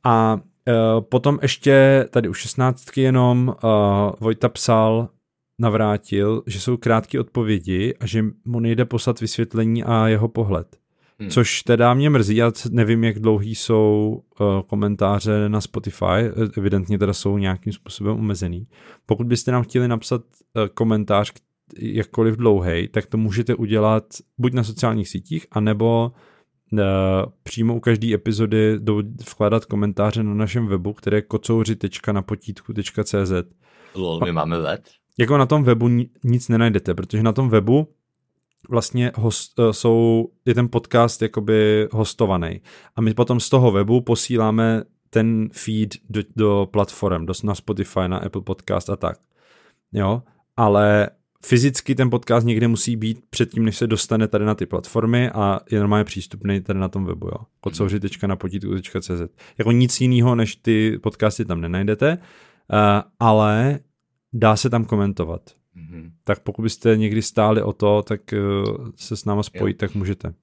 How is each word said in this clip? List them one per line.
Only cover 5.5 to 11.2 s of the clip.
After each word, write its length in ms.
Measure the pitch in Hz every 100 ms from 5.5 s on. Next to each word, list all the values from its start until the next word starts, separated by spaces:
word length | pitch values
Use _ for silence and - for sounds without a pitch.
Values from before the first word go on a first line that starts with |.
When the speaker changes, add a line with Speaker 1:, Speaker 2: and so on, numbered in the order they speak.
| -
Speaker 1:
Navrátil, 840 | 117 110 107 104 - 101 101 113 -
že 120 | 95
jsou 180 | 107 123
krátké 420 | - 113 110 135
odpovědi 760 | 120 - 110 104 85 92 107 -
a 60 | 107
že 200 | 107 110 - -
mu 140 | 120
nejde 260 | 117 117 120
poslat 360 | 117 - 113
vysvětlení 640 | 113 - 117 113 113 117
a 240 | 117 117 113
jeho 200 | 110 113
pohled. 500 | 113 107 90 85 _ _ _ _
Speaker 2:
Hmm. 100 | _